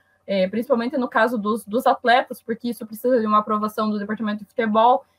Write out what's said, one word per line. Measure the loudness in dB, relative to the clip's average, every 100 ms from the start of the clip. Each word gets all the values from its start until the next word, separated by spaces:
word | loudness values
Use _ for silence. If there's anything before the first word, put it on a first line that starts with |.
| _ _ -4
É, | -2 0
principalmente | -2 0 0 0 -4
no | -2
caso | 0 0 0
dos, | -2 -4 -2
dos | 0 2
atletas, | 2 2 2 2 -10
porque | -10 -8 -6
isso | -8 -10
precisa | -4 0 2
de | 4
uma | 0
aprovação | 2 -2 -2 -2 -4
do | -4
departamento | -6 -6 -4 -6
de | -8
futebol. | -4 0 4 4 4 -2